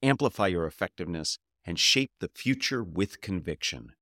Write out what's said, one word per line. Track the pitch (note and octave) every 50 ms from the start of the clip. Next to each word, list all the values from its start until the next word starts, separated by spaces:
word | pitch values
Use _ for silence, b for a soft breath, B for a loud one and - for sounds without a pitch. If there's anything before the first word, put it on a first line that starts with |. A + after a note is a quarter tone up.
| -
amplify | C3+ C#3 C3+ D3 B2+ - - G#2+
your | G2 F2+ F2 E2 D#2+
effectiveness, | - - G2 F2+ _ - F2+ E2 F2 D#2+ D2+ - - - _ _ _ _ _
and | - E2+ E2
shape | - - - C3+ C3+ B2+ _ _
the | - F2+ _
future | - - B2+ C3+ C3 - - C3+ B2 A2+
with | F#2 D#2 F2 G2 G2 - -
conviction. | - - G2 F2+ D#2+ - D#2 - - - - C2+ A#1 A1+ - _